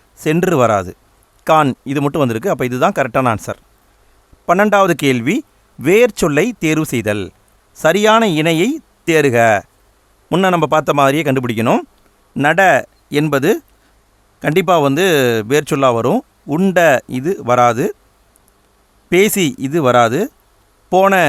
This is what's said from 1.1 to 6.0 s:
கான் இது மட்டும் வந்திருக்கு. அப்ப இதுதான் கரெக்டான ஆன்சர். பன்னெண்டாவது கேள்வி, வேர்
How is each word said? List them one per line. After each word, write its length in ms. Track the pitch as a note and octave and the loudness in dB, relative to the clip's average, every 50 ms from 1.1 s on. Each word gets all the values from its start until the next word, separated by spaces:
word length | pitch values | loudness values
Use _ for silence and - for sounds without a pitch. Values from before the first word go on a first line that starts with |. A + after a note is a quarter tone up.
| _ _ _ _ _ _ _ - | _ _ _ _ _ _ _ 0
கான் 240 | D#3+ D#3 D3+ C3+ A#2 - _ C3 | 2 2 2 0 -2 -6 _ -6
இது 80 | C#3 D3 C#3+ | -4 -2 -2
மட்டும் 200 | D3 C#3+ E3+ C#3+ | -2 -2 0 -2
வந்திருக்கு. 280 | B2 A2+ A2 B2+ G3+ E3+ | 0 -2 -4 -2 -4 -4
அப்ப 120 | B2+ C#3 B2+ | -2 -2 -4
இதுதான் 260 | B2 B2 C#3+ F#3+ G3 F3+ | -2 -2 -2 -2 0 -2
கரெக்டான 320 | C#3 B2 - C3+ C3 B2 A2+ | -4 -2 -2 -2 -2 0 -2
ஆன்சர். 260 | G2+ - - G2+ - _ _ _ _ _ _ _ _ _ _ _ _ _ _ - _ _ - | -4 -6 -10 -12 -12 _ _ _ _ _ _ _ _ _ _ _ _ _ _ -20 _ _ -2
பன்னெண்டாவது 460 | F3 F#3 G#3 G#3+ G3 G3+ G3 F#3 E3+ C3 D#3 | 0 0 2 2 2 2 2 2 0 0 0
கேள்வி, 320 | C#3 C3 B2 A2+ C3 G3 D4 - - _ _ _ _ _ - | 0 0 0 -2 -2 -4 -4 -6 -10 _ _ _ _ _ -8
வேர் 400 | A#2+ C#3+ F#3 A3 | -2 0 2 4